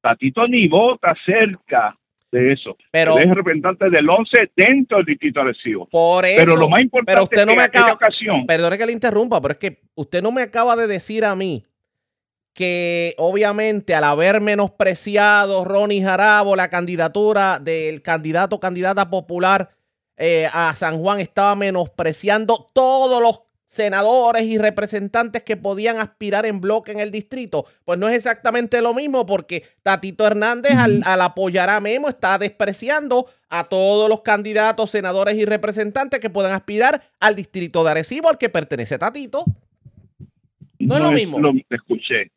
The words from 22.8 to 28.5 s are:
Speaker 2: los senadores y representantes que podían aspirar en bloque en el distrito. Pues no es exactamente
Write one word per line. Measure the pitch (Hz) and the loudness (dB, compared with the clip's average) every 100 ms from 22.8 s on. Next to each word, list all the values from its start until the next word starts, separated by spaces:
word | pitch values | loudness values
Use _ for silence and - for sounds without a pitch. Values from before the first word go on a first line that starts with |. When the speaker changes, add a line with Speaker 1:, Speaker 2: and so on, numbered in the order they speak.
| 262 262 262 247 | 2 2 2 2
Speaker 2:
los | 233 226 _ _ _ | 2 0 _ _ _
senadores | - 208 196 208 254 240 226 | -4 -2 0 2 4 2 2
y | 226 220 | 0 0
representantes | 214 214 202 208 196 233 233 226 | 0 -2 -6 -6 -4 -4 -4 -6
que | - 208 | -8 -6
podían | - 196 214 226 | -6 -4 -4 -4
aspirar | 208 _ 208 202 220 | -8 _ -4 -2 -2
en | 202 | -4
bloque | 185 214 - | -2 -4 -4
en | 214 | -8
el | 214 | -8
distrito. | 208 202 262 233 156 - _ | -8 -10 -12 -8 -8 -8 _
Pues | - 175 | -6 -4
no | 208 | -2
es | 240 | -2
exactamente | 240 233 247 | -2 -4 -2